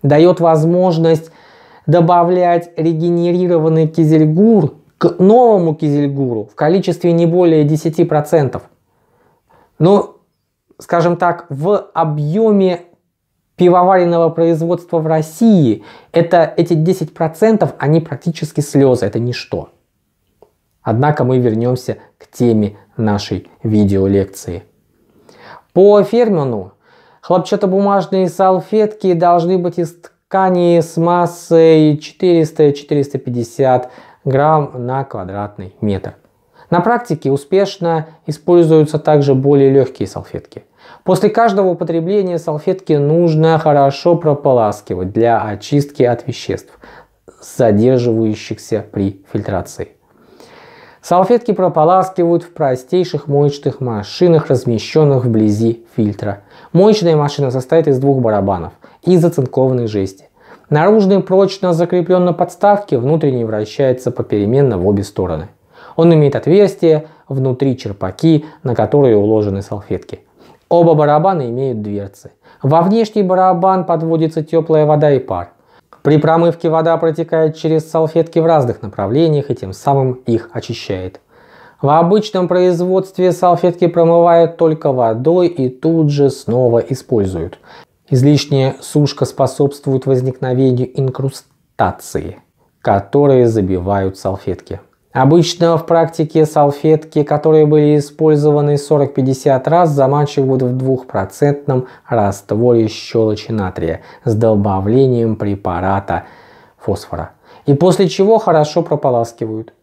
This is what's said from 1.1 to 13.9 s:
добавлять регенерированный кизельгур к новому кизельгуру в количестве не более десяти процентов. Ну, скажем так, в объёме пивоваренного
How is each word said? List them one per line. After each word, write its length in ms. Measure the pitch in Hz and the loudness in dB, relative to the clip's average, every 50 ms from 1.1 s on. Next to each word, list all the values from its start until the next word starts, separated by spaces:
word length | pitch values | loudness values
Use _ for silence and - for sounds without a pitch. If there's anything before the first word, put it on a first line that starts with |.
| 165 156 160 - _ _ _ _ _ _ - _ - - _ | 0 0 -2 -12 _ _ _ _ _ _ -20 _ -20 -10 _
добавлять 840 | - 160 175 165 165 175 175 170 170 185 180 180 175 175 170 170 - _ | 0 2 2 4 4 4 2 2 2 2 2 2 2 0 0 -2 -6 _
регенерированный 1080 | - 156 165 165 156 170 175 175 170 170 175 175 180 185 175 175 160 156 160 160 160 160 | -4 -2 -2 -2 -2 -2 -2 0 0 0 0 0 0 0 0 0 0 2 2 2 2 0
кизельгур 880 | 156 160 - 160 151 160 160 156 151 156 165 208 226 233 202 151 - - - _ _ _ _ | 0 0 0 2 4 4 4 4 2 4 4 4 4 4 4 2 0 -4 -10 _ _ _ _
к 200 | - - - - | -2 -2 2 2
новому 560 | 185 196 220 247 247 233 214 190 170 160 156 | 4 4 6 6 6 4 4 2 2 -2 -2
кизельгуру 760 | 160 160 151 143 143 143 143 139 139 135 123 120 110 104 - | -2 -2 -2 0 0 0 -2 -2 -2 -4 -2 -4 -6 -8 -10
в 20 | _ | _
количестве 580 | - 147 156 175 196 185 185 165 170 - 175 | -2 0 0 0 0 0 -2 -4 -2 -2 0
не 120 | 170 165 170 | 2 2 2
более 400 | 165 170 180 180 170 160 156 147 | 2 2 2 2 4 4 2 2
десяти 400 | 147 160 156 - 165 160 - 165 | 2 0 -2 -2 -4 -2 -2 -2
процентов. 600 | 165 160 151 147 - - 165 143 123 - - - _ _ _ _ _ _ _ _ _ _ _ _ _ _ _ _ _ _ _ _ _ _ _ | 0 0 -2 -2 0 0 0 0 0 -6 -10 -16 _ _ _ _ _ _ _ _ _ _ _ _ _ _ _ _ _ _ _ _ _ _ _
Ну, 380 | 151 180 208 196 - - _ _ _ _ _ _ _ _ _ _ _ _ _ - | 2 2 2 2 0 -4 _ _ _ _ _ _ _ _ _ _ _ _ _ -20
скажем 380 | - - 175 165 165 175 175 | -8 -4 -2 0 0 0 0
так, 300 | 175 185 175 170 170 - _ | 0 -2 -2 -2 -4 -10 _
в 380 | 139 135 151 190 208 190 - - _ | -10 -6 -2 -2 -2 -2 -4 -6 _
объёме 880 | 165 165 156 151 151 147 147 165 214 226 220 214 196 190 185 175 170 - _ _ _ _ _ _ _ _ _ _ _ _ _ _ | -4 -4 -2 -2 -4 -4 -4 -2 0 0 2 2 2 2 0 -2 -4 -10 _ _ _ _ _ _ _ _ _ _ _ _ _ _
пивоваренного 720 | - 180 180 175 180 180 185 | 2 2 4 4 4 4 4